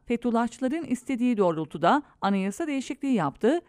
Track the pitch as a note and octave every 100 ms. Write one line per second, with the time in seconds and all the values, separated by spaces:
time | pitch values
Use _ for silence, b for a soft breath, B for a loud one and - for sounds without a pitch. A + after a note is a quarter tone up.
0 | - A#3+ B3 A3+ A#3 - C4 D#4+ D4+ A#3+
1 | - B3+ B3 A3 F#3 D#3+ D#3 E3 E3+ C4+
2 | b b G3 G3 F#3+ - E4 C4+ - D4
3 | C#4 A#3+ E3 - A3 E4+